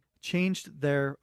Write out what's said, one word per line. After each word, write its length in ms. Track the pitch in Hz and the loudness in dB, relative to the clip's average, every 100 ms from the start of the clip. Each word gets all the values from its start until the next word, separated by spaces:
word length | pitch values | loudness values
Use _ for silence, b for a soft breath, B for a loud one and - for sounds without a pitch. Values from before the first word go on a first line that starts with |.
| _ _ | _ _
changed 600 | - 175 185 185 - 160 | -4 0 2 0 -6 -4
their 360 | 143 143 139 143 | 0 2 0 -4